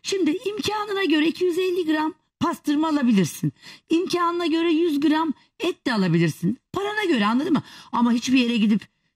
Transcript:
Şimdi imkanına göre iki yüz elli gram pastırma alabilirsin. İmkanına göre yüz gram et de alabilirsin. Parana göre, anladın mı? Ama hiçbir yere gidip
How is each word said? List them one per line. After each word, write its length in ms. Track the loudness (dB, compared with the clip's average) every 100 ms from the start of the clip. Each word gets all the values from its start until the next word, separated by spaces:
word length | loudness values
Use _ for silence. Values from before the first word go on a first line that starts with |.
Şimdi 280 | -6 -2 0
imkanına 720 | 0 -4 -6 -4 -4 -4 -2
göre 220 | 0 2 0
iki 180 | 0
yüz 140 | -2 0
elli 280 | -2 -2 -2
gram 280 | -2 -2 -6 _ -6
pastırma 480 | -4 -4 -2 0 0
alabilirsin. 640 | 0 2 2 2 -2 -6 -6 -20 -20 -2
İmkanına 560 | -2 0 0 0 -2 -2
göre 260 | 0 0
yüz 280 | 2 2 0
gram 320 | 2 2 0 -4 _ -6
et 260 | -6 -4 -2
de 60 |
alabilirsin. 680 | 0 2 2 2 0 -4 -4 _
Parana 320 | -6 -4 -2
göre, 220 | 0 2 2
anladın 260 | 0 0
mı? 100 | -2 -2 -18 -6
Ama 200 | 0 2
hiçbir 260 | 2 2 2
yere 180 | 2 2
gidip 320 | 2 0 -2 _ _